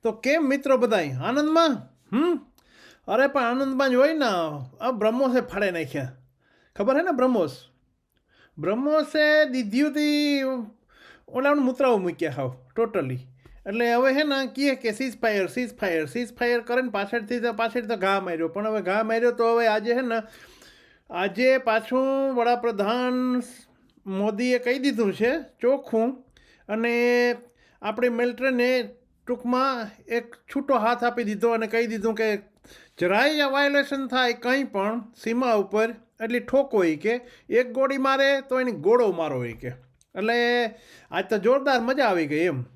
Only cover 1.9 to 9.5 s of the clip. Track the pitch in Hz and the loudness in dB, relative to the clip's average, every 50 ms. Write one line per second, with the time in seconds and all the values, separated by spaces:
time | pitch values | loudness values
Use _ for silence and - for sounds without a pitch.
1.9 | _ _ _ _ - 240 311 349 349 277 - _ _ _ _ _ _ - - - | _ _ _ _ -2 0 0 0 0 -2 -6 _ _ _ _ _ _ -20 -20 -20
2.9 | - _ _ - 196 233 269 277 285 285 247 233 240 262 277 269 269 254 277 269 | -20 _ _ -4 0 0 0 2 0 0 -2 0 -2 -2 -2 -2 0 0 0 2
3.9 | 254 247 269 302 330 311 277 233 196 175 165 156 151 147 131 - - - - 247 | 4 4 4 4 4 2 0 0 0 0 -2 -2 -4 -8 -12 -14 -12 -6 -4 -4
4.9 | 262 208 214 220 226 247 277 262 247 254 - - 160 196 208 196 175 165 156 131 | -2 0 0 0 2 2 0 0 0 0 -2 -2 -4 -2 -2 -2 -2 -4 -6 -6
5.9 | - 147 131 127 - - _ _ _ _ _ _ _ _ _ _ _ - 202 233 | -6 -6 -8 -8 -10 -16 _ _ _ _ _ _ _ _ _ _ _ -4 -2 0
6.9 | 262 285 349 370 320 247 254 262 254 220 170 147 131 - - _ _ _ _ _ | 2 2 0 0 0 2 2 2 2 2 0 -2 -4 -12 -20 _ _ _ _ _
7.9 | _ _ _ _ _ _ _ _ _ _ _ _ _ - 151 170 208 233 269 294 | _ _ _ _ _ _ _ _ _ _ _ _ _ -6 -4 -2 -2 -2 0 0
8.9 | 302 311 - 294 - 311 302 302 302 302 311 294 | 0 0 0 0 0 2 4 4 4 4 4 2